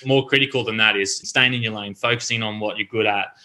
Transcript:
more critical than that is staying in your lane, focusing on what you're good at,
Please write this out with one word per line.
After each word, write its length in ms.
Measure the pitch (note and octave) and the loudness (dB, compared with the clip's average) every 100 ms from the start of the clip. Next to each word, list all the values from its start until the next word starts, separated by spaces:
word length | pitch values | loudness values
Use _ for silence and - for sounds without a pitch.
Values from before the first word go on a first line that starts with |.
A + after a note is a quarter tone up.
more 220 | C3+ C3+ C3+ | 2 2 4
critical 380 | C#3 C3+ C3 | 2 2 0
than 120 | A2+ A2 | -2 2
that 180 | A2 G2+ | 2 2
is 220 | G2 - | 0 -4
staying 360 | - C3+ B2+ | -2 2 2
in 80 | B2 | 2
your 100 | A2+ | -4
lane, 220 | G#2+ G2+ | -4 -8
focusing 480 | G2+ A#2+ A#2+ - A#2 | -4 0 0 -2 -4
on 160 | A2 G#2+ | -4 -4
what 200 | G#2+ G#2+ | -4 -4
you're 100 | G#2 | -4
good 180 | A2+ G#2+ | 0 0
at, 200 | G2+ F#2+ - | 0 -2 -10